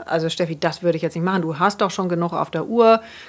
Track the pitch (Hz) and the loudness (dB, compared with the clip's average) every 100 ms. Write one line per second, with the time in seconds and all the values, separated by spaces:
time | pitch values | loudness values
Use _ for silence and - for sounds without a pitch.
0 | - 165 160 - 170 156 170 - 175 160 | -4 -2 -2 -2 -4 -2 -4 0 0 0
1 | 160 170 180 190 160 147 190 202 202 190 | -2 -2 -2 0 -2 0 0 2 -2 -2
2 | 185 170 170 170 - 160 170 226 226 226 | -2 -2 -2 -2 -4 -4 -2 4 6 6
3 | - - | 2 -20